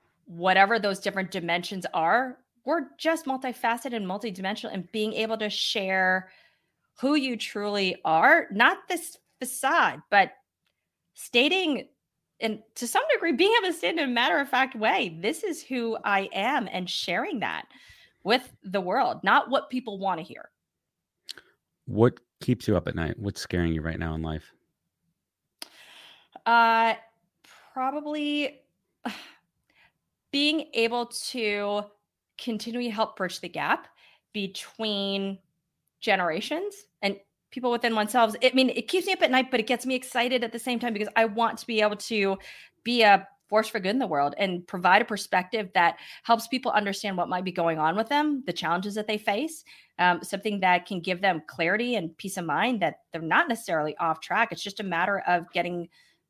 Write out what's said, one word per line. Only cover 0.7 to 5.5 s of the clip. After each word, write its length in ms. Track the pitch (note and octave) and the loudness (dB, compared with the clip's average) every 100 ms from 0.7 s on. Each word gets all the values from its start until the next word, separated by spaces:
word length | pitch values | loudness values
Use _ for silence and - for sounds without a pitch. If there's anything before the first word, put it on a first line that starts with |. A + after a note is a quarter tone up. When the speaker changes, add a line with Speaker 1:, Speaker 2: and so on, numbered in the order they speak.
| A3+ | 4
Speaker 1:
those 220 | G3+ F#3 | 0 -2
different 300 | G3+ F#3+ F#3+ | -4 -4 -4
dimensions 540 | F#3+ E3+ F3 F3 F#3+ - | -4 -2 -2 -4 -8 -4
are. 460 | - D#3+ A3 B3+ B3 _ _ | 0 4 2 2 -8 _ _
We're 220 | B3 E4 C4 - | -4 -4 -4 -4
just 300 | D#4 D#4+ C4 | -2 -2 -2
multifaceted 680 | C4 C4 A#3 A#3 A#3+ C#4 | -6 -6 -4 -2 -2 -4
and 120 | A#3 F#3+ | -6 -4
multidimensional, 680 | G3+ A3+ F#3+ F#3+ G#3+ - | -6 -6 -6 -6 -6 -8
and 180 | F#3+ F3+ | -8 -6
being 200 | A3 G#3+ | -2 -2
able 240 | - A3 A3 | -2 -2 -2
to 120 | G#3+ | -4